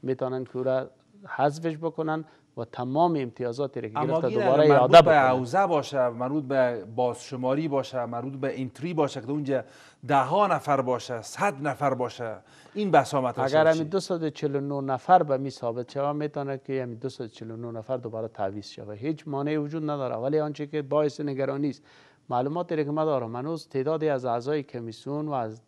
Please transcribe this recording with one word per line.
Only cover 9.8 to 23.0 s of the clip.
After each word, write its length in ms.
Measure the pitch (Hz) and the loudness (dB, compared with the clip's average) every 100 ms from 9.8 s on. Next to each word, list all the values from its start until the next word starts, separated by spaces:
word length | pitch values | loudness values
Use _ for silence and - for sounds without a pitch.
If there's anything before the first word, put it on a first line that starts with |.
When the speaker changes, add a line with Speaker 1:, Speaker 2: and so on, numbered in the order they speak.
| - _ 120 | -20 _ 0
Speaker 2:
ده 160 | 139 | 2
ها 240 | 131 180 208 | 4 2 2
نفر 340 | 151 147 139 | 2 2 0
باشه، 400 | 127 123 - 120 | 2 -2 -4 -8
صد 460 | 107 - 202 135 143 | -8 -2 -2 -2 -6
نفر 260 | 131 143 | -2 -2
باشه، 420 | 127 123 - 117 104 - - - | 0 -4 -6 -10 -10 -16 -20 -12
این 180 | 202 208 | -4 4
بحثا 300 | 165 135 143 | 4 4 0
مطرح 240 | 127 120 131 | -2 0 2
Speaker 1:
اگر 40 | |
Speaker 2:
شده 200 | 147 160 | 4 4
Speaker 1:
همین 140 | 160 | 4
Speaker 2:
چی؟ 60 | 156 | 0
Speaker 1:
دوصد 340 | 185 165 175 | -4 -2 -4
و 60 | 156 | -4
چهل 260 | 143 151 139 | -4 -4 -2
و 260 | 139 143 | -4 -4
نه 120 | 135 | -2
نفر 300 | 131 - 180 | -4 6 6
به 140 | 151 135 | 6 0
می 120 | 139 | -2
ثابت 420 | - 120 117 120 | -4 -6 -4 -6
شود، 240 | 139 143 147 | -4 -2 -2
می‌تونه 420 | 147 147 139 135 | -4 -4 -6 -8
که 260 | - 135 | -6 -6
همین 140 | 127 113 | -6 -8
دوصد 260 | 127 - | -10 -10
و 40 | 117 | -14
چهل 240 | - 113 | -12 -14
و 60 | 113 | -10
نه 220 | 120 113 | -10 -10
نفر 180 | 107 131 | -6 -6
دوباره 300 | 120 113 110 | -6 -8 -8
تعویض 400 | 113 98 104 101 | -4 -6 -6 -12
شود. 300 | - 104 104 | -16 -14 -8
هیچ 260 | 135 151 - | -6 -6 -6
مانعی 300 | 139 143 151 | -4 -2 -2
وجود 320 | 147 160 151 | -4 -6 -4
نداره. 260 | 147 131 117 | -4 -4 -4
ولی 240 | 127 156 | -2 0
آنچه 280 | 151 147 147 | -2 -6 -6
که 140 | 151 | -6
باعث 380 | 139 147 151 147 | 0 2 0 -2
نگرانی 500 | 147 135 135 139 147 | -6 -4 -4 -2 -4
است، 140 | 123 _ - - _ _ | -4 _ -20 -20 _ _
معلوماتی 460 | 123 135 160 175 165 | -2 0 -4 -4 -2
را 80 | |
که 80 | 143 | -2
من 140 | 151 | 0